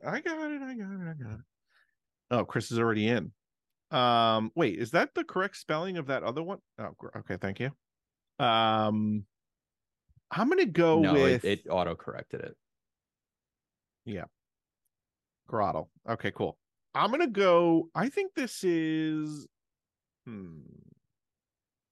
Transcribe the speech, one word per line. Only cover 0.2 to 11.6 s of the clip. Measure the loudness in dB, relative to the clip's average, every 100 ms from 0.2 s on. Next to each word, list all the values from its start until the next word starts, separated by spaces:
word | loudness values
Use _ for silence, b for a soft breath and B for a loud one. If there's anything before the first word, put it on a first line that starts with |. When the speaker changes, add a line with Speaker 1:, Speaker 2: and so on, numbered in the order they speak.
Speaker 1:
got | -6 -6 -6
it, | -8
I | -8 -10 -10 -10 -10
got | -10 -10
it. | -12 -14 _ _ _ _ _ _ _ _
Oh, | -2 0
Chris | -2 -2
is | 0
already | 2 2 2
in. | 2 -2 -10 _ _ _ _ _
Um, | 0 4 4 4 2 0 0
wait, | 0 0
is | -2
that | 0 0 -2
the |
correct | -4 -4 -4 -6
spelling | -6 -4 -4 -6
of | -4
that | -2
other | -2 -4
one? | -6 -10 _ -12
Oh, | -12 -12
gr-, | -14 -14
okay, | -10 -6
thank | -6 -4
you. | -6 -8 _ _ _ _ _ -2
Um, | 2 4 4 2 2 0 0 -2 -6 _ _ _ _ _ _ _ _ _ _
I'm | -2 0
gonna | 2 2
go | 4 6 6
Speaker 2:
No, | 6 6
it, |
Speaker 1:
with | 6 4 2
Speaker 2:
it | -2